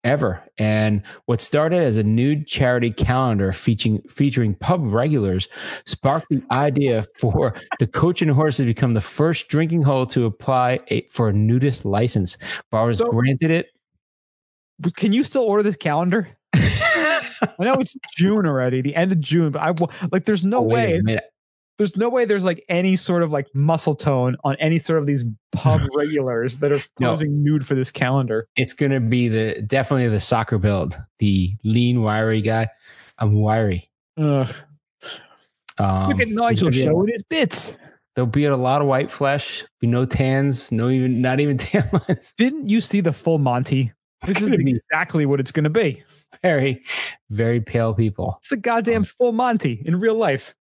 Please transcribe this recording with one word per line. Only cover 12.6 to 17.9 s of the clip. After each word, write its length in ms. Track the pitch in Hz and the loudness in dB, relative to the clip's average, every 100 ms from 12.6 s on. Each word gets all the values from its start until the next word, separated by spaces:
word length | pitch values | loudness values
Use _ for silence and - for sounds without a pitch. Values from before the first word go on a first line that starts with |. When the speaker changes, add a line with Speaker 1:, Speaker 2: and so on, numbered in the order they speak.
| - | -4
Speaker 1:
Bars 260 | 110 120 107 | 0 0 0
Speaker 2:
So 120 | 240 | 0
Speaker 1:
granted 420 | 113 127 135 160 | 2 0 0 0
it. 160 | 165 - _ _ _ _ _ _ _ _ _ _ - | 0 -4 _ _ _ _ _ _ _ _ _ _ -6
Speaker 2:
But 160 | 175 - | -6 -2
can 160 | 208 | 0
you 100 | 226 | 0
still 220 | - 269 | 0 0
order 180 | 226 208 | 2 2
this 140 | 208 - | 0 -2
calendar? 520 | 156 147 180 214 175 - | -2 0 0 0 -4 -14
Speaker 1:
<laughs> 120 | _ | _
Speaker 2:
I 1000 | 139 - - 659 622 311 330 262 - - - | 2 2 0 0 0 0 -2 -4 -6 -6 -2
know 140 | 208 | 0
it's 200 | 269 262 | 0 -2